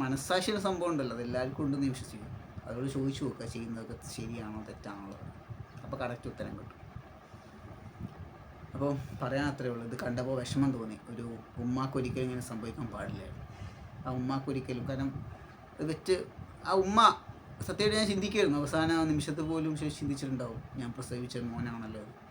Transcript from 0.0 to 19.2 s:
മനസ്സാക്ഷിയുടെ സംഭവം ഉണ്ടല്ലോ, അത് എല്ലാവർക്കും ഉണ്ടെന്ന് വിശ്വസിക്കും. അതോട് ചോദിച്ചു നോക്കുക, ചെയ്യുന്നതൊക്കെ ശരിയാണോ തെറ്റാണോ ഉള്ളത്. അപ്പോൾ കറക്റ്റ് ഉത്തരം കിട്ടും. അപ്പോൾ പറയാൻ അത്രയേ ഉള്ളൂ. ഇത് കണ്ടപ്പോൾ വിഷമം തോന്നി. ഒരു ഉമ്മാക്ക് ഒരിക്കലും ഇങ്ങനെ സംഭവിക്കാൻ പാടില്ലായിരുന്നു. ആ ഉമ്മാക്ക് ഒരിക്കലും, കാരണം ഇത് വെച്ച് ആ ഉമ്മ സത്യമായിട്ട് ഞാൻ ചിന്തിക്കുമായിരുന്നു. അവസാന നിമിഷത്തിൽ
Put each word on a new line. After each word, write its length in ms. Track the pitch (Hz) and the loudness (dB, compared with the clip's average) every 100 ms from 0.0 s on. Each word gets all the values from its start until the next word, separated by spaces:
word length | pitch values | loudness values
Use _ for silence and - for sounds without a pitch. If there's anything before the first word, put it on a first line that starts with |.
മനസ്സാക്ഷിയുടെ 580 | 131 135 - 185 202 208 196 | 4 2 4 4 4 2 2
സംഭവം 220 | 175 175 | 2 2
ഉണ്ടല്ലോ, 220 | 151 123 117 | 2 0 -2
അത് 40 | 120 | -2
എല്ലാവർക്കും 360 | 123 131 147 139 | 0 0 0 2
ഉണ്ടെന്ന് 220 | 139 135 | 4 2
വിശ്വസിക്കും. 380 | 127 - 107 113 - - - - | 0 -6 -10 -10 -10 -12 -10 -6
അതോട് 200 | 120 135 139 | -2 -2 2
ചോദിച്ചു 260 | 135 135 135 | 0 0 -2
നോക്കുക, 200 | 117 113 | -2 -6
ചെയ്യുന്നതൊക്കെ 540 | 113 113 113 113 113 - - | -4 -4 -6 -8 -10 -10 -6
ശരിയാണോ 420 | 113 113 107 107 107 | -6 -6 -6 -6 -8
തെറ്റാണോ 360 | - 104 101 98 | -10 -8 -8 -10
ഉള്ളത്. 240 | 95 - - - - - - | -10 -12 -12 -12 -12 -12 -12
അപ്പോൾ 120 | - 131 | -8 -4
കറക്റ്റ് 260 | 123 120 120 | -4 -4 -6
ഉത്തരം 200 | 117 107 104 | -6 -6 -8
കിട്ടും. 180 | 107 - - - - - - - - - - - - - - - - - - - - | -10 -14 -14 -12 -14 -18 -18 -18 -16 -16 -14 -14 -14 -10 -10 -8 -14 -14 -16 -14 -8
അപ്പോൾ 160 | 135 143 139 - - | 0 0 0 -4 -4
പറയാൻ 240 | 127 131 147 | 0 2 2
അത്രയേ 180 | 135 127 | 0 -2
ഉള്ളൂ. 120 | 117 117 | -2 -4
ഇത് 80 | 127 | -4
കണ്ടപ്പോൾ 340 | 123 120 127 131 | -2 0 2 0
വിഷമം 300 | 120 139 139 117 | 2 4 4 4
തോന്നി. 200 | 110 107 - | -2 -8 -8
ഒരു 120 | 113 117 110 - - | -8 -6 -8 -10 -4
ഉമ്മാക്ക് 320 | 120 131 135 135 | 0 2 2 0
ഒരിക്കലും 260 | 123 127 127 | 0 0 0
ഇങ്ങനെ 160 | 127 123 | -2 -4
സംഭവിക്കാൻ 360 | 110 117 - 113 | -6 -6 -4 -4
പാടില്ലായിരുന്നു. 520 | 104 101 98 95 - - - - - - - | -4 -4 -6 -8 -10 -12 -10 -12 -12 -14 -8
ആ 60 | 131 131 | -4 -2
ഉമ്മാക്ക് 280 | 127 135 139 | 0 0 0
ഒരിക്കലും, 320 | 131 131 120 135 | -2 0 -2 -2
കാരണം 200 | 135 139 - - - - - - - | 0 -2 -4 -8 -12 -14 -18 -12 -4
ഇത് 80 | 151 | -2
വെച്ച് 220 | 156 - 180 - - - - 160 | 0 2 2 2 -10 -14 -6 4
ആ 40 | 190 | 4
ഉമ്മ 160 | 190 220 208 - - - - - - | 8 10 10 10 0 -14 -12 -6 -2
സത്യമായിട്ട് 300 | 190 214 220 | 4 6 6
ഞാൻ 80 | 208 | 6
ചിന്തിക്കുമായിരുന്നു. 480 | 190 202 208 147 147 | 4 4 6 8 6
അവസാന 300 | 139 160 160 165 156 | 4 4 6 6 6
നിമിഷത്തിൽ 340 | 151 | 4